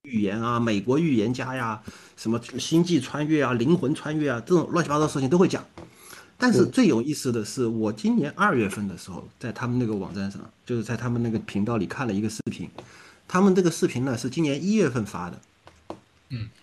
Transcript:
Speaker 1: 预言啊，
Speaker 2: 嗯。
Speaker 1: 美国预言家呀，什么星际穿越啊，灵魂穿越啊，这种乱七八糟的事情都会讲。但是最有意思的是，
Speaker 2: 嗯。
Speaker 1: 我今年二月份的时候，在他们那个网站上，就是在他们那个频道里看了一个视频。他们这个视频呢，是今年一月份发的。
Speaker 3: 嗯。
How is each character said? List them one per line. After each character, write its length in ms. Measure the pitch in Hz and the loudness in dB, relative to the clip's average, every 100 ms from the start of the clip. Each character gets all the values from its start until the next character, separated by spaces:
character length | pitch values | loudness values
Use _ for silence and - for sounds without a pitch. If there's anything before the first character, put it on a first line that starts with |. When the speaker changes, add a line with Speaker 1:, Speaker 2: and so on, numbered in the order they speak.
Speaker 1:
预 200 | - 113 | -4 0
言 180 | 98 110 | 0 0
啊， 180 | 117 120 | -2 0
Speaker 2:
嗯。 40 | |
Speaker 1:
美 180 | 117 101 | 2 0
国 180 | 113 143 | 2 2
预 160 | 165 | 2
言 180 | 117 107 | 2 2
家 240 | 127 123 131 | 0 -4 -6
呀， 240 | 113 107 - - - - | -6 -6 -10 -18 -20 -8
什 140 | 110 | -4
么 100 | 117 - 127 | -4 -4 -8
星 260 | - 165 | 0 2
际 160 | 175 156 | 4 2
穿 260 | 123 139 151 | 0 -4 0
越 160 | 156 | 2
啊， 100 | 127 | 2
灵 220 | 120 127 175 | 2 2 2
魂 180 | 131 | 2
穿 220 | 156 151 156 | -2 -4 -2
越 140 | 143 | -2
啊， 120 | 117 - | -4 2
这 80 | |
种 140 | 175 - | 2 2
乱 140 | 170 | 0
七 40 | 143 | 0
八 100 | 147 | 2
糟 80 | 156 | 0
的 20 | |
事 60 | 147 | 0
情 100 | 131 | 2
都 100 | 180 | 4
会 100 | 175 | 4
讲。 160 | - - - - - - - - - | 2 -8 -20 -20 -20 -20 -20 -18 0
但 160 | 254 | 4
是 140 | 180 120 | 6 4
最 200 | 262 208 | 4 4
有 120 | 113 | 4
意 140 | 139 | 0
思 160 | 143 131 | -2 -2
的 120 | 117 | -2
是， 180 | 104 135 | -4 -2
Speaker 2:
嗯。 180 | 117 113 | -2 0
Speaker 1:
我 120 | 107 | -2
今 240 | - 214 233 | 0 0 2
年 140 | 139 - | 0 0
二 180 | 202 | 2
月 140 | 131 98 | 2 0
份 180 | 107 98 | -2 -8
的 120 | 85 | -8
时 120 | - | -12
候， 160 | 87 98 - | -14 -16 -12
在 120 | 120 | -10
他 160 | - 123 | -6 -2
们 120 | 123 | 0
那 80 | 113 | 0
个 80 | |
网 200 | 104 90 | -2 -4
站 160 | 98 98 | -6 -6
上， 100 | 95 - _ - | -8 -16 _ -6
就 100 | 117 | -4
是 60 | |
在 140 | 107 117 | -4 -4
他 120 | 123 | -2
们 140 | 120 | -2
那 80 | 117 | 0
个 80 | 110 | -2
频 240 | - 101 | -4 -2
道 120 | 107 117 | 0 0
里 100 | 87 | -2
看 200 | - 120 | -4 -2
了 60 | |
一 80 | 98 | -2
个 80 | 107 | -2
视 120 | - - | -4 -8
频。 180 | - 85 - - - - - - | -8 -10 -14 -20 -20 -20 -20 -2
他 140 | 180 | 4
们 140 | 196 | 4
这 80 | 185 | 6
个 80 | 175 | 4
视 160 | - 180 | 2 0
频 180 | 123 | 0
呢， 120 | 135 113 | -2 -2
是 120 | 127 | -4
今 160 | 160 | -2
年 180 | 151 139 | 0 0
一 120 | 180 | 0
月 140 | 220 151 | 2 2
份 140 | 123 101 | 0 -4
发 240 | 87 87 | -6 -10
的。 100 | - _ _ - - - - _ _ - | -12 _ _ -20 -20 -16 -16 _ _ -12
Speaker 3:
嗯。 180 | 120 110 - | -10 -10 -16